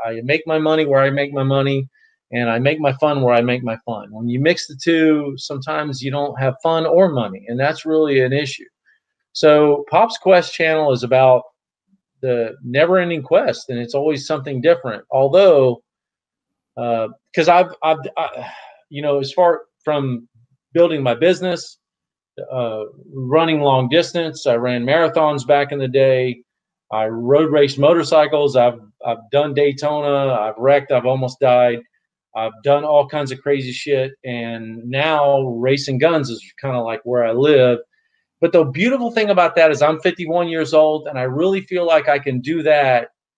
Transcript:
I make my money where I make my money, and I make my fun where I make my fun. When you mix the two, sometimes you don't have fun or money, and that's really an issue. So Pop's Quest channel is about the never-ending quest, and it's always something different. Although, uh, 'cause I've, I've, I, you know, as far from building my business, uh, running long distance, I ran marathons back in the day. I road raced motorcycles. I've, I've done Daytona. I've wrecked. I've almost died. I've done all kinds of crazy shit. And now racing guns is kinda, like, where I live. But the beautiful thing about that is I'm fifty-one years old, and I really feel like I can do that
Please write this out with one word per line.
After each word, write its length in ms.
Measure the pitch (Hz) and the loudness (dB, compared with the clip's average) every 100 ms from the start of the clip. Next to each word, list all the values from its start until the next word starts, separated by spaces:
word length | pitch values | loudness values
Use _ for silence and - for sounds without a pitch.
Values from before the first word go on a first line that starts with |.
| 117 | -8
I 160 | 113 | -8
make 220 | 123 160 160 | -4 -4 -2
my 120 | 156 | -2
money 280 | 156 160 147 | 0 0 2
where 160 | 135 | 2
I 80 | 139 | 2
make 240 | 139 143 | 0 -4
my 80 | 139 | -4
money, 440 | 135 139 139 139 135 _ _ _ _ | -2 0 0 -2 -6 _ _ _ _
and 160 | 120 120 | -6 -2
I 100 | 113 | 0
make 220 | 135 156 | 0 0
my 140 | 147 | -2
fun 260 | 135 151 143 | 0 -2 0
where 140 | 123 | 2
I 80 | 120 | 2
make 200 | 120 123 | 2 -2
my 140 | 120 110 | -6 -10
fun. 260 | - 107 101 | -10 -12 -12
When 160 | 110 117 | -10 -6
you 120 | 127 | -2
mix 260 | 151 175 - | 0 -2 -6
the 120 | 135 | -8
two, 520 | 170 165 160 151 143 135 | -2 2 2 2 -2 -10
sometimes 640 | - 143 135 156 147 127 | -12 -12 -8 -6 -6 -8
you 100 | 131 | -6
don't 300 | 143 143 131 | -6 -6 -4
have 140 | 135 127 | -4 -2
fun 240 | 165 165 160 | -2 0 2
or 240 | 165 190 | 2 2
money, 340 | 135 104 95 - | 0 -6 -8 -10
and 120 | 123 | -4
that's 240 | 139 156 | -4 -4
really 360 | 160 156 156 135 | -2 0 2 2
an 120 | 127 | 0
issue. 320 | 139 139 - - _ _ _ _ _ _ | -2 -4 -10 -18 _ _ _ _ _ _
So 520 | - 156 151 151 147 - | 0 4 6 4 2 0
Pop's 260 | 165 226 - | 0 0 0
Quest 380 | 190 180 165 | 2 4 2
channel 360 | - 160 156 147 | -2 0 0 0
is 100 | 123 | -2
about 400 | 120 131 131 127 - _ _ _ _ _ _ _ | 0 4 6 4 0 _ _ _ _ _ _ _
the 340 | 131 120 113 110 | -6 -4 -4 -8
never-ending 600 | 123 131 165 185 175 165 | -4 0 4 4 2 -4
quest, 440 | 131 180 269 - - | 0 0 2 -4 -8
and 100 | 120 | -8
it's 160 | 117 | -4
always 320 | 139 151 143 - | -2 -2 -4 -4
something 360 | 151 139 131 | -8 -6 -2
different. 420 | 156 170 123 104 - | 2 2 -2 -10 -4
Although, 720 | 131 139 175 196 147 131 120 _ _ _ _ _ _ _ _ _ - | 0 2 6 6 6 4 0 _ _ _ _ _ _ _ _ _ -10
uh, 300 | 120 113 110 - _ | -4 -4 -4 -10 _
'cause 140 | - 160 | -2 2
I've, 260 | 175 180 - | 4 2 -2
I've, 160 | 156 156 139 - | -2 -2 -4 -8
I, 320 | 156 - 101 - - _ _ | -8 -10 -16 -18 -20 _ _
you 140 | 143 | -8
know, 160 | 147 143 | -2 -2
as 140 | 135 | -2
far 300 | - 175 160 - _ | 0 2 2 -6 _
from 440 | - 147 135 120 117 _ _ _ _ | -4 -4 -4 -6 -10 _ _ _ _
building 300 | 165 170 156 | 2 2 2
my 120 | 131 | -2
business, 640 | 117 170 180 185 175 - - _ _ _ _ _ - - | 0 2 0 -2 -6 -10 -20 _ _ _ _ _ -18 -10
uh, 320 | 127 117 110 107 - - | -6 -6 -6 -10 -14 -18
running 480 | 135 127 151 165 156 | -12 -2 0 0 0
long 280 | 143 131 123 | 2 2 2
distance, 580 | 160 160 170 160 156 135 | 0 0 -4 -6 -4 -2
I 80 | |
ran 320 | 117 123 123 120 | 0 0 -4 0
marathons 580 | 160 160 165 151 143 | 0 2 0 0 -2
back 280 | 120 143 139 | 0 0 0
in 80 | 143 | -4
the 80 | 135 | -2
day. 540 | 135 135 131 127 120 _ _ _ _ _ | 2 2 2 -2 -6 _ _ _ _ _
I 140 | 110 110 | -4 -4
road 440 | 113 120 147 156 | -4 2 2 4
raced 260 | 151 143 139 | 2 2 2
motorcycles. 760 | 143 170 151 160 147 151 143 | 2 4 2 2 2 0 0
I've, 240 | 127 120 117 - _ | 2 2 0 -14 _
I've 140 | 120 113 - | -8 -8 -2
done 200 | 143 147 | -2 0
Daytona. 800 | 143 143 139 147 151 143 139 135 | 0 0 0 -4 -2 -2 0 0
I've 240 | 120 107 110 | -2 -4 0
wrecked. 340 | 131 143 139 | 2 2 2
I've 140 | 127 123 | 0 0
almost 340 | 131 127 - | -2 -4 0
died. 400 | 131 123 123 120 - _ _ _ _ 110 | 2 4 4 0 -10 _ _ _ _ -8
I've 160 | 113 110 | -8 -6
done 220 | 143 143 | 0 0
all 240 | 151 147 131 | 2 2 2
kinds 240 | 151 139 | -4 -6
of 100 | 131 | -6
crazy 300 | 143 143 127 | -2 -2 -4
shit. 400 | 123 147 135 131 135 | -10 -4 -2 -2 -8
And 640 | 131 120 117 113 113 113 117 | -10 -8 -8 -10 -12 -14 -8
now 520 | 135 156 156 143 139 | -4 0 2 2 0
racing 580 | 131 117 127 139 139 127 | -2 -2 0 0 -2 0
guns 320 | 160 165 127 | 2 2 -2
is 100 | 110 - - | -10 -14 -12
kinda, 200 | 139 123 | -8 -6
like, 200 | 113 113 | -6 -8
where 220 | 123 123 | -4 -2
I 80 | 117 | 0
live. 480 | 117 147 143 127 117 - _ _ _ _ _ | 2 4 6 4 2 -4 _ _ _ _ _
But 120 | 170 | 2
the 120 | 175 | 2
beautiful 460 | 147 131 226 262 233 | 2 0 -2 0 -2
thing 200 | 233 208 | -2 0
about 260 | 185 165 170 | 2 2 4
that 160 | 160 | 4
is 100 | 143 | 4
I'm 180 | 147 160 | 0 2
fifty-one 480 | 180 175 160 175 170 | -2 -4 -4 -2 -2
years 240 | 165 143 | -4 0
old, 360 | 156 156 156 151 | 2 2 0 -6
and 100 | 135 | -6
I 60 | |
really 380 | 127 135 180 196 | -6 -2 -2 -2
feel 220 | 190 180 | -4 -4
like 240 | 170 156 147 | 2 2 2
I 120 | 143 | -2
can 200 | 139 127 | -2 -6
do 220 | 127 165 | -4 -4
that 460 | 156 147 135 123 117 _ _ | 0 2 4 0 -2 _ _